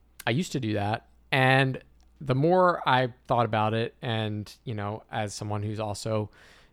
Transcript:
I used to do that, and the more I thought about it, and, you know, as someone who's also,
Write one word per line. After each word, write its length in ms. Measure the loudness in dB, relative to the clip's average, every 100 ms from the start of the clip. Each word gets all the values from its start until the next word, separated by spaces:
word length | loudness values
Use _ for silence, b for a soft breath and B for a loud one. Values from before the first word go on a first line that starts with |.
| _ -6 -2
I 60 |
used 220 | -2 -2
to 60 | -4
do 140 | -2
that, 340 | -2 -2 -4 -8 _ -2
and 500 | 2 6 6 4 -2 -12 _ _ -8
the 140 | -2 2
more 460 | 4 6 4 4 2
I 260 | 2 0 -4 -2
thought 180 | 0 2
about 280 | 2 0
it, 220 | 0 -2 -6
and, 500 | -4 -2 -2 -6 -10 -14
you 100 | -10
know, 300 | -8 -6 -8 -8
as 220 | -6 -6
someone 300 | -6 -6 -4
who's 160 | -4 -4
also, 500 | -6 -6 -4 -2 -4 b b b b